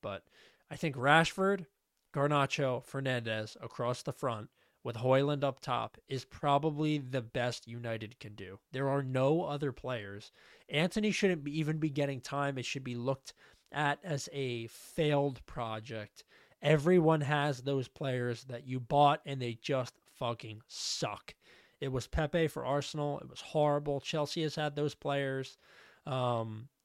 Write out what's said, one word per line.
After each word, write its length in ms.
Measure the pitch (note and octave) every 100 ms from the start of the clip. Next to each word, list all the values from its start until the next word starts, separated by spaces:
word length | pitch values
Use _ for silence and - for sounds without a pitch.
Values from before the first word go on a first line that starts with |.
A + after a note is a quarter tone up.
But 220 | G#2+ G2 - - - _ -
I 20 |
think 220 | D#3+ D#3+ C3
Rashford, 720 | C3+ D#3+ D#3+ - F#3+ G3 E3 _ _ _ _
Garnacho, 720 | D3 D3 D3 C#3 - C3 B2
Fernandes 720 | - C3+ C3+ B2 A2+ A2 G#2+ -
across 400 | A#2 - A#2+ B2
the 100 | -
front 380 | - C3+ A2 G#2+ _ _ _
with 140 | B2 A2+
Højlund 480 | B2+ C3 C#3+ C#3+
up 160 | C#3 B2+
top 380 | - A#2+ A2 - -
is 160 | C3
probably 720 | - - D3 C#3 D#3 D3 D#3 D3
the 240 | B2+ C3
best 460 | A2+ B2+ B2 - -
United 500 | A#2+ A#2 A2+ G#2+ -
can 160 | G#2+
do. 240 | G#2 F#2 G2 _
There 160 | C3 C#3
are 160 | C#3
no 400 | C3 B2+ C3+ D#3+
other 260 | D3 C#3+ C#3+
players. 600 | - B2+ A#2+ G2 G2+ - _ - - -
Antony 440 | C#3+ F3+ G#3+ G#3+
shouldn't 320 | - G3 E3
be, 120 | C#3+ D#3
even 180 | D3+ D#3
be 120 | D#3
getting 300 | C#3+ C#3 C3
time. 380 | - C#3+ C#3 C3+
It 60 |
should 180 | A#2+ C3+
be 140 | B2+ A#2+
looked 380 | B2 C3 - - - _ -
at 300 | D3 D3 C#3+
as 260 | F#3+ C#3 -
a 340 | C#3+ C3 A#2+ A2+
failed 800 | - - - D3+ C#3+ C#3+ B2+ -
project. 800 | - A2+ A2 A2+ A2 G#2 - - - _ _
Everyone 580 | D3 D3+ D#3 F3+ D#3+ D#3
has 400 | C#3 D3 C#3+ B2+
those 260 | C3+ C#3 A#2+
players 580 | - C#3 B2+ B2 A2+
that 220 | C3 A#2+ B2+
you 140 | B2+
bought 400 | A#2+ C#3+ C#3+ D#3 -
and 160 | C3+
they 160 | A#2+ A2+
just 340 | - C3+ A#2 - _ -
fucking 440 | A#2+ A#2 A2 A2 -
suck. 640 | - - - A2 G2 - - _ - _ -
It 80 | C#3
was 180 | B2+ -
Pepe 420 | - D3+ F3 D#3
for 160 | C3+
Arsenal. 540 | B2+ C#3+ - D3+ D3 C#3+
It 100 | C3
was 140 | B2+
horrible. 580 | - D#3 D3 D3 D3 C#3
Chelsea 420 | - D#3+ C#3+ E3+
has 120 | D#3
had 200 | D#3+ D3+
those 200 | D3 D3
players. 640 | - C#3+ C#3+ C3+ C3+ C3 - - - - - D3+
Um, 640 | C3 B2 A#2 A2+ A2 C3 _